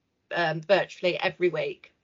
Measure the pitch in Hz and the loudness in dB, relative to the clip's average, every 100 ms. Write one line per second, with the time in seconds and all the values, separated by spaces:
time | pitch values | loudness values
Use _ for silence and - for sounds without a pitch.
0 | _ _ _ - 170 160 156 190 - - | _ _ _ -2 -2 -2 2 2 2 -2
1 | 180 165 185 170 175 160 143 - - _ | -2 0 -4 0 0 0 -4 -8 -16 _